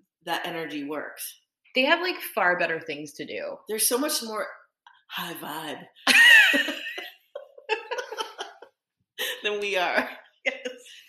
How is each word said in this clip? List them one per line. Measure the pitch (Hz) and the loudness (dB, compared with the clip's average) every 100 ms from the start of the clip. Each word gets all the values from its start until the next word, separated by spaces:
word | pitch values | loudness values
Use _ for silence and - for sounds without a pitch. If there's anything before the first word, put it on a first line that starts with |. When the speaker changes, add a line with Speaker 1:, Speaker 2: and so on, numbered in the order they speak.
| _ _ | _ _
Speaker 1:
that | 170 165 175 | -6 -4 -4
energy | 165 156 147 | -6 -6 -6
works. | 139 147 - - - - _ _ _ | -6 -6 -8 -12 -14 -14 _ _ _
Speaker 2:
They | 262 | 2
have, | 269 339 | 4 4
like, | 359 - - | 2 -4 -6
far | 214 180 175 | 2 2 2
better | 165 160 | 0 -2
things | - 147 151 | -6 -10 -10
to | - 147 | -12 -10
do. | - - - - | -8 -8 -10 -8
Speaker 1:
They're | 220 | -2
so | - 247 | 0 0
much | 302 - | 0 -4
more | 226 214 - - _ _ - _ _ | -4 -6 -8 -10 _ _ -20 _ _
high | - 175 | -10 -8
vibe | 160 151 156 151 131 180 - - | -10 -10 -8 -8 -10 -14 -4 4
Speaker 2:
<laughs> | - - 855 807 - - - - - - - _ - - - - | 8 10 10 8 4 0 -4 -10 -12 -12 -18 _ -20 -20 -18 -6
Speaker 1:
<laughs> | 440 466 494 - 453 440 - - - - _ _ _ _ - - - | -6 -4 -8 -6 -10 -10 -10 -14 -14 -20 _ _ _ _ -8 -6 -4
than | 208 208 | -4 -4
we | 208 190 | -2 0
are. | 170 - - - - _ | 2 0 -2 -8 -20 _
Speaker 2:
Yes. | 262 - 254 - - - | -6 -6 -10 -12 -18 -20